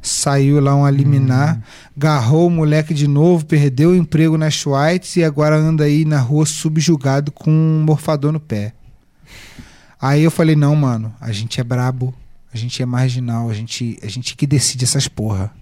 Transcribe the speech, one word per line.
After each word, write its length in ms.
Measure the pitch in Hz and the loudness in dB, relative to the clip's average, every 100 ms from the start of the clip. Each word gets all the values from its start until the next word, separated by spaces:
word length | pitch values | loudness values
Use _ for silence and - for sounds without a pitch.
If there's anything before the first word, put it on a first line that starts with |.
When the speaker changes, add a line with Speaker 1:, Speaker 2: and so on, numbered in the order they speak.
Speaker 1:
saiu 580 | - - - 143 139 147 | -8 -4 -2 2 2 2
lá 160 | 139 | 2
um 140 | 139 143 | 2 2
liminar, 680 | 139 135 143 135 127 147 165 | 2 2 2 2 2 2 -2
Speaker 2:
Hum. 40 | 107 - - - | -6 -20 -20 -4
Speaker 1:
agarrou 500 | 151 151 117 156 175 | 0 0 2 2 2
o 40 | |
moleque 440 | 170 156 151 151 | 2 2 0 0
de 120 | 151 147 | 0 0
novo, 380 | 143 160 175 | 2 4 2
perdeu 460 | 156 156 143 127 160 | 2 2 2 2 4
o 40 | |
emprego 420 | 185 160 151 160 160 | 4 2 2 2 2
na 120 | 156 | 0
Schweitz 640 | 143 - 139 151 180 - - | -2 -2 0 2 0 -2 0
e 60 | |
agora 320 | 165 143 151 | 0 2 2
anda 300 | 156 156 160 | 2 2 2
aí 200 | 151 147 | 2 2
na 140 | 156 151 | 2 0
rua 280 | 120 147 156 | 0 0 0
subjugado 840 | - 160 156 156 160 135 135 147 | -2 -2 -2 0 0 0 -2 -2
com 200 | - - | -6 0
um 340 | 156 160 156 | 2 2 2
morfador 480 | 156 151 - 151 143 | 0 0 0 -2 -2
no 80 | 160 | -4
pé. 320 | 151 107 104 - - - _ _ - - - - - - _ _ | -6 -6 -6 -12 -20 -20 _ _ -20 -20 -20 -20 -20 -20 _ _
Aí 220 | 131 143 | 0 2
eu 80 | 160 | 2
falei, 260 | - 165 151 | 2 2 4
não, 180 | 143 151 | 2 2
mano, 380 | 135 117 110 107 | 0 -2 -6 -12
a 100 | 117 | -8
gente 300 | 104 113 - | -8 -6 -6
é 40 | |
brabo, 500 | 120 123 127 131 127 127 - - - | -4 -2 -2 -4 -6 -8 -20 -20 -16
a 40 | 113 | -10
gente 260 | 120 - | -10 -6
é 40 | 127 | -4
marginal, 640 | 123 131 123 120 117 117 | -2 -2 -2 -6 -6 -6
a 60 | |
gente, 440 | 107 117 - 120 107 | -8 -10 -8 -8 -8
a 60 | 104 | -12
gente 260 | 104 127 - | -10 -12 -6
que 100 | 143 | -2
decide 380 | 139 - 127 | 0 0 -2
essas 220 | 123 143 131 | -2 -2 -4
porra 460 | - 110 101 98 - | -4 -4 -4 -6 -10